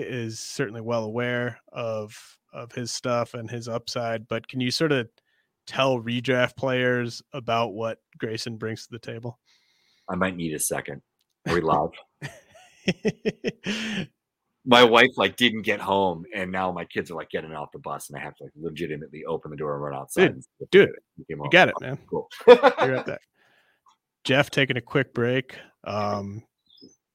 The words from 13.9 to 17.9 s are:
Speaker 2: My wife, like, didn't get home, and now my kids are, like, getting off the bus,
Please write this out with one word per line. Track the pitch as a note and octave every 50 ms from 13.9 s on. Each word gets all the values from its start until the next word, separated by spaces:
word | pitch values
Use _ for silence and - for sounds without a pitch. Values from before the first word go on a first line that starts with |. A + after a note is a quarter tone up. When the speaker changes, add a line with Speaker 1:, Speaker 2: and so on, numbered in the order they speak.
| G#3 F#3+ D#3+ - _ _ _ _ _ _ _ _ _ _ _
Speaker 2:
My | B2+ A#2+ A#2+ B2
wife, | A2+ A2+ A#2 B2 B2+ -
like, | A#2+ G2 G2 -
didn't | - B2 A#2 A2 A2
get | F#2 G#2+ G#2 G#2
home, | - G2 G2 G2 G2 F#2 E2+ E2 F2 - A2
and | G2+ F#2 F2+
now | F#2 F#2+ F#2 F#2
my | F2 F2 F2
kids | - - A2 E2+ E2+
are, | E2+
like, | D#2+ D#2 -
getting | - F2 D#2 D#2+ D#2
off | D2+ D2 -
the | - D2
bus, | C#2+ D#2